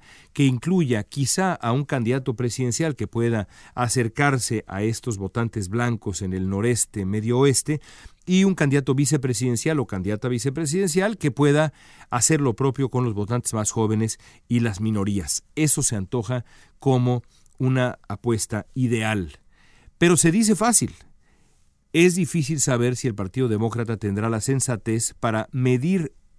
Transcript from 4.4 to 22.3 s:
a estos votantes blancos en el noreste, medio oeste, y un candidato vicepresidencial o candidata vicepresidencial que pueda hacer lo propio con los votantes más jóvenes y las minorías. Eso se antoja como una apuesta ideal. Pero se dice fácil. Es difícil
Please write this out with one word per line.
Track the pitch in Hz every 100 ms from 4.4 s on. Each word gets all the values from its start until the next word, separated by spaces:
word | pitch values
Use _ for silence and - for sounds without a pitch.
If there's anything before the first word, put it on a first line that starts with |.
| - 113 -
a | 95
estos | 110 110 123 98
votantes | 95 120 117 110 92
blancos | 113 120 110 107 92
en | 95
el | 92 92
noreste, | 98 117 120 - 107 95
medio | 107 110 123
oeste, | 139 127 - 151 - - - - -
y | 185
un | 196
candidato | 185 147 143 139
vicepresidencial | 135 131 151 131 110 123 117 156 156
o | 107
candidata | 98 92 104 127
vicepresidencial | 123 139 135 151 175 196 175 202 220
que | 151
pueda | 117 143 147 156 - - - -
hacer | 120 - 156
lo | 139 104
propio | 135 127 131
con | 127
los | 123 101
votantes | 101 120 - 110
más | 107
jóvenes | - 107 110 110 - - - -
y | 120
las | 117 95
minorías. | 110 107 98 98 76 - - -
Eso | 156 156
se | 131 107
antoja | 92 123 113 127 - - - _
como | 139 127 123 123 - _ _ -
una | 131 131 123 - -
apuesta | 101 120 107 - 107 - 131
ideal. | 127 113 110 107 82 - _ _ _ _ - -
Pero | 175 165
se | 170
dice | 196 220 185
fácil. | 226 220 110 - - - _ _ _ _ _ _ _
Es | 160 180
difícil | 175 160